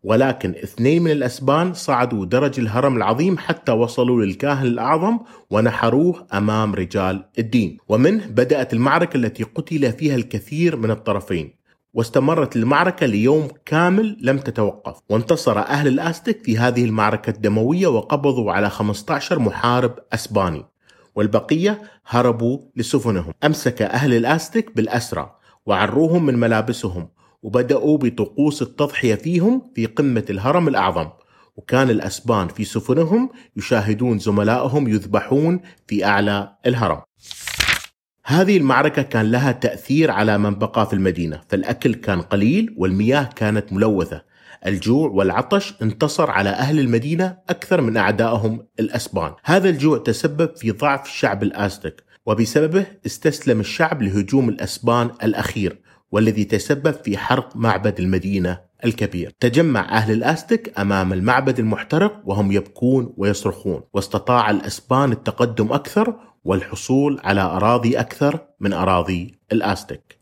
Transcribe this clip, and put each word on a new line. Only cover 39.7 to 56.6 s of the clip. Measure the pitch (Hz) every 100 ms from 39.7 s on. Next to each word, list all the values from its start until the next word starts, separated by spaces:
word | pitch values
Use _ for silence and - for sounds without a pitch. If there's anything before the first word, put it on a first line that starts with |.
| - - 139 156
على | 95 107 104
من | 104
بقى | 101 110 - 101
في |
المدينة، | 101 95 87 82 76 _
فالأكل | 98 - - 135
كان | 107 - 92
قليل | - 101 107 185 226 -
والمياه | 95 95 110 143 123 -
كانت | 107 107 101
ملوثة. | 98 110 98 82 78 _ _ - - 92
الجوع | 98 104 135 156
والعطش | 98 95 92 127 202 - -
انتصر | 110 107 151 - 147
على | 95 98
أهل | 101 135 156
المدينة | 127 117 135 165 185 180 -
أكثر | 180 - 185
من | 120 110
أعدائهم | 95 104 113 113 110 113 - -
الأسبان. | 110 117 - 98 78 -
هذا | - 180 190
الجوع | 151 151 127
تسبب | - 110 160 147 165 -
في | 110
ضعف | 101 147 139 -
الشعب | - 127 101
الأزتك، | 104 - 101 - - - _ _ -
وبسببه | 107 113 151 156 180 190 - -
استسلم | - 160 143 - 110
الشعب | 101 - 160 160
لهجوم | 101 98 98 135 120
الأسبان | 92 - - 117 120 120 -
الأخير، | 113 104 - - 92 - _ _ _
والذي | - 113 107
تسبب | 101 104